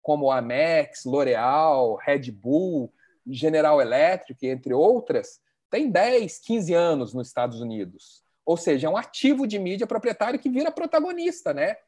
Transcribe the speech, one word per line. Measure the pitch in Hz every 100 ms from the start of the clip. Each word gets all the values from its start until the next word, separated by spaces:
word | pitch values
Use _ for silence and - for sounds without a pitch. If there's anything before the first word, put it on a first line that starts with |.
como | - 147 135
a | 131
Amex, | 117 127 165 160 143 - 127
L'Oréal, | 139 135 117 123 143 160 135 120 104
Red | - 143 127
Bull, | 104 117 151 185 156 120 _ _ _ 123
General | 131 156 156 151 147
Electric, | 117 127 165 185 - 127 131
entre | 131 131
outras, | 127 185 240 - 120 - - _ _ _
tem | 214 294
dez, | 185 226 254 196 -
quinze | - 226 175
anos | 170 170 147 117
nos | 123 123
Estados | - 123 113
Unidos. | 117 110 90 - - _ _ _
Ou | - 170
seja, | 170 139 156
é |
um | 196
ativo | - - 269 269 254
de | 202
mídia | 180 196 233
proprietário | 220 233 208 214 285
que | 269
vira | 254 320
protagonista, | 320 330 320 339 349 339 339 165
né? | 139 170 220